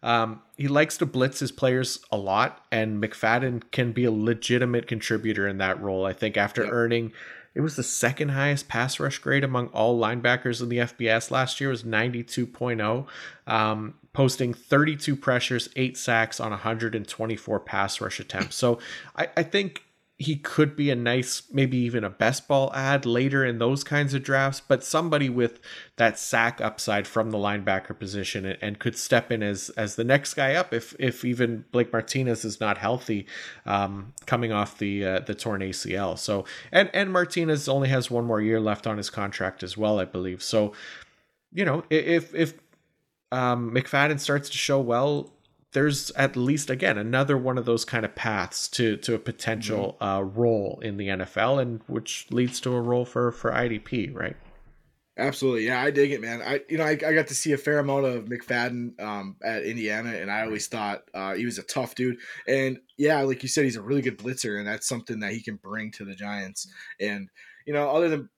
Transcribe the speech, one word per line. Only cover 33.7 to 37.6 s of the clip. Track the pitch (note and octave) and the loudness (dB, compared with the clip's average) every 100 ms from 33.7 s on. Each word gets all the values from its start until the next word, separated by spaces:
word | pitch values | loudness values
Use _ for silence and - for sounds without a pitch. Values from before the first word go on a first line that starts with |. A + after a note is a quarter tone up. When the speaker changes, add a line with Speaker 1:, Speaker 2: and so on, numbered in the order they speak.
| G2+ G2 G2 G2+ - - | 0 0 -4 -12 -14 -2
Speaker 1:
coming | A#2+ A#2 | 0 0
off | G#2 G#2 - | 0 -2 -2
the, | G2+ G2+ | -2 0
uh, | G2 F#2+ | 0 0
the | - | -2
torn | G2+ - G2+ | -6 -4 -4
A | F#2+ | -4
C | F#2 - F#2+ | -6 -6 -4
L. | F#2+ - | -2 -4
So, | - G2+ F#2+ - - | -2 -2 -4 -12 2
and, | E3+ G3 | 2 4
and | - G3 | 2 2
Martinez | F#3 F3 - E3 D3+ | 2 0 0 0 0